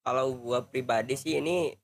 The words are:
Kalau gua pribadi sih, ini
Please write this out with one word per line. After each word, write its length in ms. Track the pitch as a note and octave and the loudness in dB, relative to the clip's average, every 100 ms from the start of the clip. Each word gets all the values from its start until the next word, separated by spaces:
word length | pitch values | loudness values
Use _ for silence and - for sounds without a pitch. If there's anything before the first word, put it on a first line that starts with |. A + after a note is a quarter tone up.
Kalau 340 | - B2+ C3 | -2 0 0
gua 260 | B2+ A#2+ B2 | -2 -2 -2
pribadi 520 | A#2 C3 B2 A2+ A#2+ | -2 -4 0 0 2
sih, 220 | C#3 D#3+ D3 | -2 -2 0
ini 360 | D3+ F3 D#3 - | 0 0 0 -4